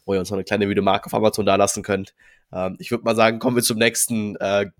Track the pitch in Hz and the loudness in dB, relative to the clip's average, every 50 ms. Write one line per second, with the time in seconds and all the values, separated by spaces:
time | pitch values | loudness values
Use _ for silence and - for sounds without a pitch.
0 | - 98 98 95 87 - 101 95 92 - 104 101 101 101 101 101 98 98 95 101 | -6 -2 -2 -2 -2 -2 -4 -6 -4 -2 0 0 0 0 2 2 2 2 2 0
1 | - - - 110 110 107 - 107 101 98 98 98 101 98 - 104 95 - 98 95 | -2 -2 -2 2 2 2 2 2 0 2 4 4 4 2 2 -2 -4 -2 -2 -4
2 | 95 - _ _ _ _ _ _ _ - - 92 92 92 95 - 175 - - - | -4 -8 _ _ _ _ _ _ _ -12 -6 -6 -6 -6 -6 -8 -8 -6 -6 -2
3 | - 113 110 113 110 113 117 110 - 127 123 120 117 - 117 110 117 117 113 - | 0 0 2 4 4 4 2 0 -2 0 0 0 0 0 0 2 0 0 0 0
4 | - - 117 107 104 104 101 - 104 98 101 101 101 95 - | -4 -2 -4 -4 -4 -6 -6 -6 -2 0 0 0 0 -2 -8